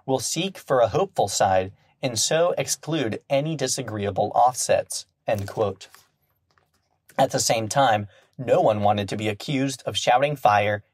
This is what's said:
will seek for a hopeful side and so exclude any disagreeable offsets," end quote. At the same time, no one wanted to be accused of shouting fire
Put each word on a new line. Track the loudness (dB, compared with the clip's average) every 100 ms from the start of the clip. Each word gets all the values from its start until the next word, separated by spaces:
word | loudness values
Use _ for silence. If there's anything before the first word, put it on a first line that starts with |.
will | -4 -2
seek | -2 -4 -4 -6
for | 0 2
a | 4
hopeful | 2 -2 -2 -2
side | 0 2 2 0 -8 _ _
and | -6 -2
so | 0 2 2 0
exclude | -4 -6 -4 -4 -4 -6 -2
any | -2 -2
disagreeable | -2 -4 -4 -6 -4 -4 -2 0
offsets," | 2 2 2 0 0 -2 -10 -14 _ -4
end | -4 -4
quote. | -4 -4 -4 -14 -20 _ _ _ _ _ _ _ _ _ _ _ -2
At | 0
the | 0
same | 0 -2 0
time, | 2 2 2 -2 _ _ -10
no | 0 2
one | 4 2
wanted | 2 0 -2
to | -4
be | -4
accused | -4 -4 -2 -2 -4
of | -8 -2
shouting | 2 2 2 2
fire | 4 4 4 -2 -6